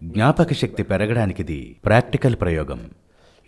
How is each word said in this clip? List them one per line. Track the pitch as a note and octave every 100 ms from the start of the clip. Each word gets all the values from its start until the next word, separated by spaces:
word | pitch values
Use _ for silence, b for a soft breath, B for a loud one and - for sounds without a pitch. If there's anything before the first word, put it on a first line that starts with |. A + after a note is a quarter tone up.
జ్ఞాపక | E2 E2 B2 D3+ E3
శక్తి | D3 B2 -
పెరగడానికిది | G2 F#2+ G#2+ A#2 G2+ F2+ E2 D2 - -
ప్రాక్టికల్ | G2+ A2+ - - C3+ A2
ప్రయోగం. | F2+ D#2+ C#2+ B1 A1 - _ b b b